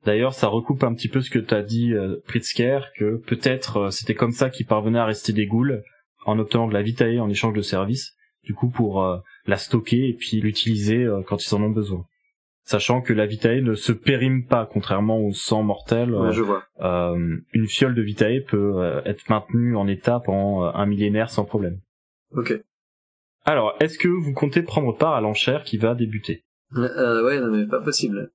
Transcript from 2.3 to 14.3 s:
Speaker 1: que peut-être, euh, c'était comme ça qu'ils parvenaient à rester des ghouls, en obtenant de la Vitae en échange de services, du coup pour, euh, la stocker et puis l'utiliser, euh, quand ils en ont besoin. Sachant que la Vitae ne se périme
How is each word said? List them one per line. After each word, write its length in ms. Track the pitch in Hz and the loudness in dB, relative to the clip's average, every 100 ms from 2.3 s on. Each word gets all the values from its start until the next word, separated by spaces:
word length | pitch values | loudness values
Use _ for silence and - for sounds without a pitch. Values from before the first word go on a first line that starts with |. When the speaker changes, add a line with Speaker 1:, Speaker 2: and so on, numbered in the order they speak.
| 117 - - 123 139 135 | -6 -4 0 0 0 -4
Speaker 1:
que 220 | - 107 113 - | -4 -2 -2 -4
peut-être, 500 | 120 - 131 - 107 | 0 0 0 -2 -2
euh, 120 | 101 | -2
c'était 240 | 95 - | -4 -6
comme 180 | 104 120 | 0 0
ça 180 | 120 131 | 2 0
qu'ils 160 | - 120 | 0 0
parvenaient 320 | 110 110 117 | 0 2 0
à 80 | 113 | 0
rester 260 | 104 - | -2 -2
des 140 | 107 104 | -2 0
ghouls, 360 | 113 135 110 - _ _ _ - | 0 0 -2 -8 _ _ _ -2
en 120 | 107 | 0
obtenant 300 | 107 117 113 | 2 0 2
de 60 | |
la 80 | 104 | 0
Vitae 360 | 104 120 117 117 | 0 2 2 2
en 100 | 107 | 0
échange 240 | 101 113 | 0 0
de 80 | 107 | 0
services, 520 | 101 95 98 127 - _ _ _ | -2 -2 -2 -4 -6 _ _ _
du 100 | - | -12
coup 160 | 107 123 | -2 -2
pour, 340 | 123 110 95 | 0 0 2
euh, 140 | 92 90 - - - | 0 -2 -8 -12 -2
la 100 | 98 | -2
stocker 540 | - 120 110 120 131 | 0 -2 2 0 0
et 20 | |
puis 300 | 117 - 107 | -4 -4 -2
l'utiliser, 640 | 107 104 117 110 101 113 | -2 -2 -2 0 2 2
euh, 180 | 123 101 | 2 0
quand 200 | 92 98 | -2 -4
ils 120 | - | 0
en 80 | 104 | 0
ont 80 | 104 | 2
besoin. 340 | 110 104 92 90 _ _ _ _ _ | 0 -2 -4 -8 _ _ _ _ _
Sachant 360 | - 104 - 123 | -2 -2 2 0
que 140 | 123 | 2
la 100 | 110 | 0
Vitae 380 | 104 107 117 123 | 0 2 2 2
ne 120 | 127 | 0
se 180 | 107 - | 0 0
périme 520 | 113 - 135 131 | 0 2 2 2